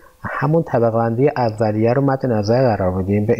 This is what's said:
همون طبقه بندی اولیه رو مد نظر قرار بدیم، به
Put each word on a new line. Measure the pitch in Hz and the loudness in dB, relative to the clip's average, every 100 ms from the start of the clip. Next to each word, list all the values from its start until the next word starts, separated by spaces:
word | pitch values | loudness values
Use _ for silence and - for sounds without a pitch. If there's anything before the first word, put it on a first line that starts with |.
| - _ | -20 _
همون | - - 143 165 | -10 -4 0 0
طبقه | 160 123 117 113 | 0 0 0 0
بندی | 117 117 139 | 0 2 0
اولیه | - 120 107 113 107 113 | 0 -4 0 -2 2 2
رو | 127 | 2
مد | 139 135 131 | 0 0 -2
نظر | 110 101 120 131 101 | -2 0 2 2 0
قرار | 95 92 | -2 -2
بدیم، | 95 104 107 | 0 0 0
به | 117 | 0